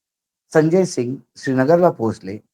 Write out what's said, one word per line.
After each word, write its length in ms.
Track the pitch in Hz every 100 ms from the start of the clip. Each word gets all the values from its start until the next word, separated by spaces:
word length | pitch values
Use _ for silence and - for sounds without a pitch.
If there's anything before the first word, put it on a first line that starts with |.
| _ _ _ _ _
संजय 320 | 160 156 180 180
सिंग 300 | - 123 139 _ -
श्रीनगरला 540 | - 131 131 170 175
पोहोचले. 460 | - 113 98 92 107 _